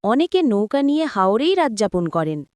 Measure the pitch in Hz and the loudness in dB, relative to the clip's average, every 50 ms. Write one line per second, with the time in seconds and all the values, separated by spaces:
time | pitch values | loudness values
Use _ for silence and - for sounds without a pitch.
0 | - 202 233 269 330 349 - 370 349 269 208 202 208 208 - 277 285 277 285 311 | 0 0 0 0 0 0 2 2 2 2 2 0 0 0 0 0 0 2 0 0
1 | 320 294 - 202 190 190 202 226 285 339 392 370 320 277 220 202 220 185 - 180 | -2 -2 0 0 2 2 2 2 2 0 2 2 0 0 0 -2 -2 0 0 -2
2 | 175 165 - 165 160 156 156 147 143 _ _ | -2 -2 -2 -2 -2 -2 -4 -6 -8 _ _